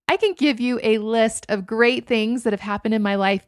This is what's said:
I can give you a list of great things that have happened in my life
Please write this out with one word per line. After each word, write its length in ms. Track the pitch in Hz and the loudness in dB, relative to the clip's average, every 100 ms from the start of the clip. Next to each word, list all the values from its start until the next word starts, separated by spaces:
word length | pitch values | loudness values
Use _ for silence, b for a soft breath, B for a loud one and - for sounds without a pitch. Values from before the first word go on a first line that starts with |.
| - | -2
I 60 | 370 | 0
can 180 | 427 | 0
give 240 | 349 294 233 | 0 0 0
you 220 | 247 247 | -2 0
a 160 | 220 220 | 0 0
list 480 | 214 226 226 - - | 0 0 0 -2 -4
of 180 | 208 185 | -4 -2
great 380 | 220 240 247 | 2 2 2
things 380 | 233 226 214 247 | 0 0 0 -2
that 100 | 233 | -2
have 80 | 202 | -2
happened 340 | 208 208 220 | -4 -4 0
in 80 | 220 | 0
my 120 | 202 | 0
life 300 | 202 196 196 | 0 0 0